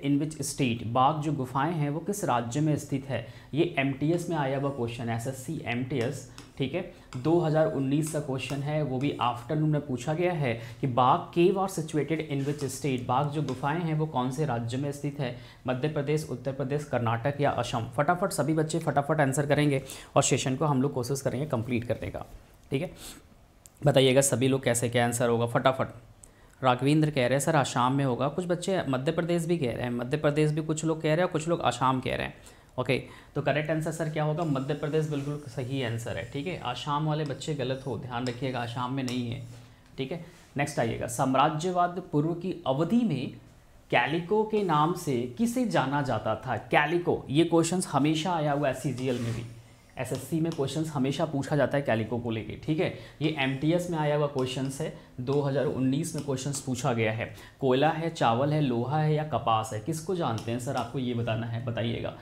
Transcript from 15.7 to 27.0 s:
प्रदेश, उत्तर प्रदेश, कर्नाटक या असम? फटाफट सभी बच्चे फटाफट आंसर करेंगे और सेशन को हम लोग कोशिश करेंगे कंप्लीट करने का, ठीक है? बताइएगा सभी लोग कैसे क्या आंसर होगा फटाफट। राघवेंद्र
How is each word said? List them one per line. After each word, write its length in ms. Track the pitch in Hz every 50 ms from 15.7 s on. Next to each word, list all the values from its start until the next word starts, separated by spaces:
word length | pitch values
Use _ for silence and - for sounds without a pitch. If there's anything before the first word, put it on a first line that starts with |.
| 127 123 139 151
प्रदेश, 380 | 156 147 135 143 151 151 156 -
उत्तर 220 | 127 120 - 135
प्रदेश, 320 | 135 - 135 127 143 147 147
कर्नाटक 560 | - 131 120 117 113 117 113 117 143 143 139
या 100 | 139 135
असम? 360 | - - 113 - - 120 110 - -
फटाफट 360 | - 143 165 175 170 202 190
सभी 220 | - - 131 147 156
बच्चे 240 | 160 156 156 - 165
फटाफट 420 | 165 156 135 143 143 - 160 156
आंसर 260 | 143 135 131 151 143
करेंगे 360 | 143 143 147 147 147 139 135 135 - - - - - -
और 60 | 143
सेशन 340 | 139 - 139 120 - 139 131
को 80 | 131 160
हम 180 | 147 139 127
लोग 100 | 135 147 -
कोशिश 260 | 127 117 120 139 131
करेंगे 260 | - 131 120 120 117
कंप्लीट 380 | - 135 113 117 127 123 110 120
करने 260 | - - - - -
का, 160 | - - - - - - - - - - - -
ठीक 120 | 143 135
है? 80 | 175 170 170 - - - - - - - - - - - _ _ - - - - -
बताइएगा 360 | 143 131 139 135 131 127 139
सभी 260 | 135 - 131 113 135 131
लोग 160 | 135 131 -
कैसे 240 | 123 120 120 131 117
क्या 160 | 117 123 117
आंसर 240 | 120 120 120 131 117
होगा 180 | 117 117 120 120
फटाफट। 460 | - 139 123 131 131 - 117 - - - - - - - - - - - - - - -
राघवेंद्र 500 | 131 127 123 127 135 139 151 156